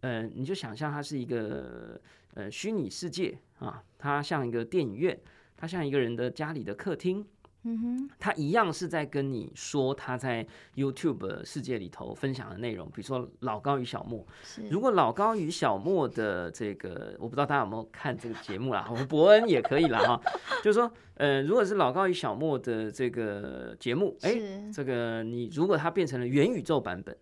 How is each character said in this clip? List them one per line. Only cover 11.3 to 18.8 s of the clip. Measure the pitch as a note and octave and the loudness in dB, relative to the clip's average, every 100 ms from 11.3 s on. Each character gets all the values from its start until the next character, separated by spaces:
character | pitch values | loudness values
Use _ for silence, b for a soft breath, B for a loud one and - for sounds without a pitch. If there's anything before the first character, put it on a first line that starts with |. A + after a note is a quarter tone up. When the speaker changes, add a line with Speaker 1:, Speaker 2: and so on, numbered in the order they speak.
| - | -8
Speaker 1:
世 | - D3+ | -8 -8
界 | C3 A#2+ | -4 -6
里 | F2+ | -6
头 | - - | -12 -12
分 | - C#3 | -4 -4
享 | B2+ G#2+ | -4 -8
的 | F#2+ | -6
内 | A#2 | -6
容， | G2+ D2+ | -6 -8
比 | D2 | -12
如 | G#2 | -6
说 | C3 B2 - | -4 -6 -8
老 | B2+ G#2+ | -6 -4
高 | C#3 C#3 | 0 0
与 | |
小 | B2 G#2+ | -2 -6
莫。 | - A2+ - B | -8 -10 -10 B
Speaker 2:
是。 | B - G#3+ | B -12 -2
Speaker 1:
如 | F3 | 2
果 | B3+ | 4
《老 | G3 B2 | 6 4
高 | A2+ G#3 A3 | 4 2 2
与 | D#3 | -2
小 | E3+ C#3 G2 | 0 2 2
莫》 | B2 F#3 C3 | 2 2 2
的 | - G#2+ F2+ F2 | 0 0 0 -4
这 | - G#2+ | -4 -6
个， | G2 G2 F2+ G#2+ G2 | -6 -8 -8 -10 -10
我 | A2+ | -6
不 | B2+ | -2
知 | |
道 | C#3+ | 2
大 | |
家 | C#3 | 2
有 | G#2+ | 0
没 | A2+ | -4
有 | A2 | -8
看 | - D3 - | -8 -6 -4
这 | A#2+ | -6
个 | A2 | -10
节 | - G2 | -8 -6
目 | B2+ | -2
啦， | G#2 | -2